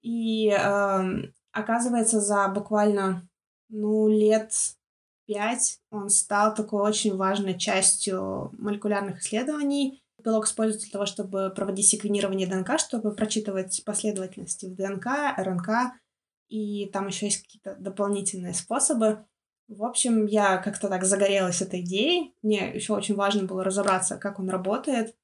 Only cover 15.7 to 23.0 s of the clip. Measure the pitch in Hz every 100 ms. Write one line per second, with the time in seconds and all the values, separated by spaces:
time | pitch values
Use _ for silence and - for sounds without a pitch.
15.7 | 226 254 - _ _ _ _ _ 214 208
16.7 | 208 196 196 196 190 208 - _ - 196
17.7 | 196 190 190 202 202 196 190 180 175 -
18.7 | 247 285 254 220 214 - _ _ _ _
19.7 | 208 233 - 254 220 208 208 202 190 202
20.7 | 196 196 185 185 196 202 196 185 175 185
21.7 | 180 175 190 269 359 294 _ 214 208 185
22.7 | - - 208